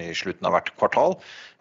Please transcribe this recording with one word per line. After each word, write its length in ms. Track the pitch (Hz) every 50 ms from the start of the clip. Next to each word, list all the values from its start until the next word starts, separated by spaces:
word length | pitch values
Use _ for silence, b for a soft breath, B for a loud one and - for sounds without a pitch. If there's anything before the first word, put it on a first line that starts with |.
| 85 85
i 20 | 82
slutten 320 | - - 95 87 - 92
av 140 | 92 87 85
hvert 100 | - - -
kvartal, 400 | - - - - 117 139 175 190 B B B B B B B B B